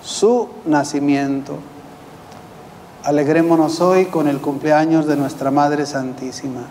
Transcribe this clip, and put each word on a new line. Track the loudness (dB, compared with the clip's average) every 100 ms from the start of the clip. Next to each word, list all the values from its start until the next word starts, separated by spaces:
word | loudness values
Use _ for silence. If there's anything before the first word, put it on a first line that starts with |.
su | -10 0 2 2 -2 -8
nacimiento. | 0 0 0 -2 0 0 0 -4 -6 -12 -14 -20 -20 -20 -20 -20 -20 -20 -20 -20 -20 -20 -20 -8
Alegrémonos | -2 0 2 2 4 4 2 2
hoy | 2 4 2
con | 0 0
el | 0
cumpleaños | -4 -4 2 2 4 2 2
de | 0
nuestra | -2 -2 0
Madre | 2 2 0
Santísima. | -2 -4 -8 -8 -12 -10 -10 -10 -12